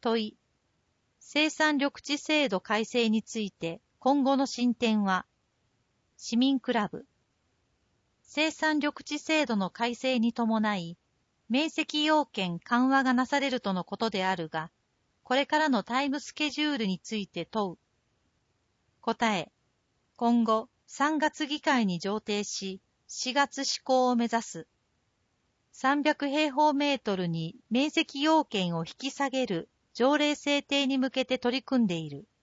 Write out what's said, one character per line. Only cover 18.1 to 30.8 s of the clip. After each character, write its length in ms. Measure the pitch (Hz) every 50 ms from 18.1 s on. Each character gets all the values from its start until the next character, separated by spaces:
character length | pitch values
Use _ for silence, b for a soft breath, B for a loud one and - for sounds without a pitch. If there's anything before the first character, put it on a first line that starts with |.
| _ _ _ _ _ _ _ _ _ _ _ _ _ _ _ _ _ _
答 360 | - - 226 _ 240 226 214
え、 140 | 180 156 - _ _ _ _ _ _ _ _ _ _ _ _ _
今 300 | - 240 233 240 240 233
後、 240 | 220 220 220 226 - _ _ _
三 300 | _ - - 277 302 320
月 280 | 302 302 302 - - 311
議 140 | 254 294 294
会 260 | - 320 285 247 226
に 140 | 190 175 170
上 220 | - 190 202 214
呈 240 | _ - 208 208 208
し、 340 | - - - 196 190 190 196 _ _ _ _ _
四 280 | _ - - - 254 247
月 320 | 277 285 - - - 277
施 180 | - - - _
行 260 | - 262 254 254 247
を 60 | 247
目 100 | 233 233
指 160 | 233 - 226 220
す。 240 | - - 165 156 _ _ _ _ _ _ _ _ _ _ _ _ _ _ _ _ _ _ _ _ _ _
三 280 | - - 262 285 294
百 280 | 285 302 294 _ 277 285
平 240 | 269 302 311 302 262
方 180 | 269 302 302
メ 220 | 294 277 294 285 277
ー 60 | 262
ト 180 | _ 220 202
ル 100 | 185 180
に 300 | 175 165 165 160 165 - - _ _
面 220 | 220 247 277 302
積 300 | - 330 311 - - 277
要 240 | 277 311 320 311 294
件 320 | _ - 202 185 175 170
を 80 | 165 165
引 80 | 165 -
き 140 | _ - 269
下 180 | - - 277 269
げ 160 | 233 262 254
る 220 | 220 196 165 - _ _ _ _ _ _
条 240 | - 233 262 294
例 180 | 294 294 294 294
制 260 | - - 285 285 285
定 260 | 277 _ 277 277